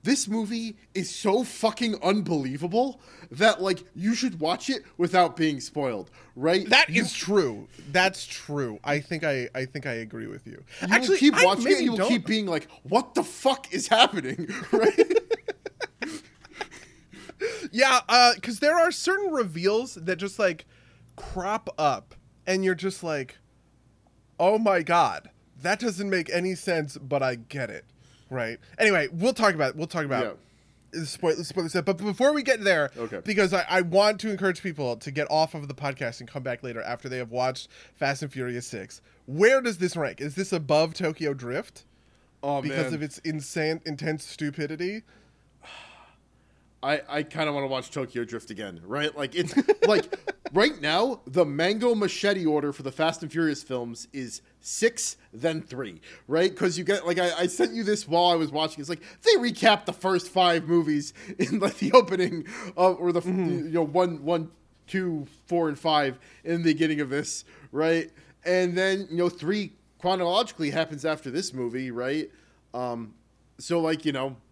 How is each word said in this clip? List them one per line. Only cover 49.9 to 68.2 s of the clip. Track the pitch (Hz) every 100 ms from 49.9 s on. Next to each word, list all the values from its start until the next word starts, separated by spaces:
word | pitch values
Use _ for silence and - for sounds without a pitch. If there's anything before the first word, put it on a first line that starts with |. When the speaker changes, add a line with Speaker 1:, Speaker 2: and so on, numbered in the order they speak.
| 208 - - - - -
Speaker 1:
right | 160 254 302
now, | 147 170 247 233 -
the | 139 156
Mango | 143 170 214 240
Machete | 220 196 - 202 196
order | 160 151 143
for | 139
the | 135
Fast | 131 160 160
and | 156
Furious | 165 160 143
films | - 127 120 117 -
is | 139 123 - _ _
six, | - - 233 233 - - _
then | 110 160 156
three, | - 127 117 82 - - -
right? | 156 185
'Cause | - 185 175
you |
get, | 170 196 160
like, | 175
I, | 175 160
I | 180
sent | - 180
you | 226
this | 208 208 -
while | 170 175
I |
was | 170 156
watching. | 143 156 156
It's | 143
like, | 165 - -
they | 440 415
recap | 240 - 226 202 -
the |
first | - 190 185 180
five | 185 180 170 151
movies | 170 156 147 143 - -
<laughs> | -
in, | - 214
like, | 190 -
the | -
opening | 254 214 185 180 165 151 - 196 170
of, | 185 180
or | 175
the, | 170
Speaker 2:
Mm-hmm. | 170 185 175 170 151
Speaker 1:
you |
know, | 165 156
one, | 165 180 160
one, | 143 170 156 _ _ _ -
two, | 190 185 156 135 - _
four, | 175 160
and | 143
five | 165 151 139 127 - -
in | 160 170
the | 165
beginning | 156 160 151
of | 139
this, | 139 - - - - -
right? | 139 160 165 160 _